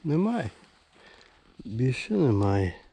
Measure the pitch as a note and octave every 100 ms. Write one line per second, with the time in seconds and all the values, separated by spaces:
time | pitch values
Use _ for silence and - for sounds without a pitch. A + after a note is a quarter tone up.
0 | D#3+ D#3 G#3 A#3 A#2+ - - _ _ -
1 | - - - _ _ - - G#2+ C3 B2
2 | - G#3+ C#3+ G2+ G2 G2 F#2+ - -